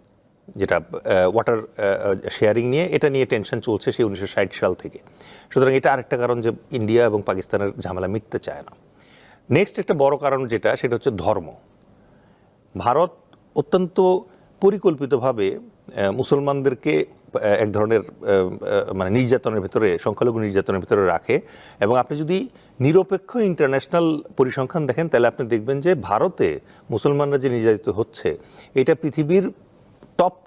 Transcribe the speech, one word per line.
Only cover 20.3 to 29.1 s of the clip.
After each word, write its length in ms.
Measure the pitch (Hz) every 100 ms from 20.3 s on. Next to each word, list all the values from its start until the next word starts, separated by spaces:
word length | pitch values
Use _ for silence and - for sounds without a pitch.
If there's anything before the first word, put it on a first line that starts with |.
| 113
নির্যাতনের 400 | 107 98 - 95
ভিতরে 260 | - 104 92
রাখে। 340 | 85 - 127 - - - -
এবং 180 | - 123
আপনি 200 | 123 147
যদি 300 | 156 190 254 - _ -
নিরপেক্ষ 560 | 131 170 185 190 - 247
ইন্টারন্যাশনাল 840 | 208 165 139 135 - 170 170 151 - -
পরিসংখ্যান 500 | 131 135 131 165 139
দেখেন 220 | 123 165
তাহলে 200 | 123 120
আপনি 200 | - 117
দেখবেন 320 | 113 113 139
যে 140 | 165
ভারতে 680 | 175 95 104 175 - 95 71 _ - -
মুসলমানরা 480 | 110 143 143 143 143
যে 100 | 131
নির্যাতিত 400 | 120 113 107 -
হচ্ছে 500 | 98 117 - 90 76 - - -
এটা 200 | 139 131
পৃথিবীর 560 | 160 156